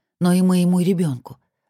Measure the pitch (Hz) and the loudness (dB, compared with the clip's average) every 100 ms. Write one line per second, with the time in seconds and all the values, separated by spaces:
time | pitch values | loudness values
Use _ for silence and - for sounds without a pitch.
0 | _ - 175 180 185 180 175 180 175 180 | _ -4 0 2 2 2 2 0 0 0
1 | 165 123 - - _ _ | -2 -4 -12 -20 _ _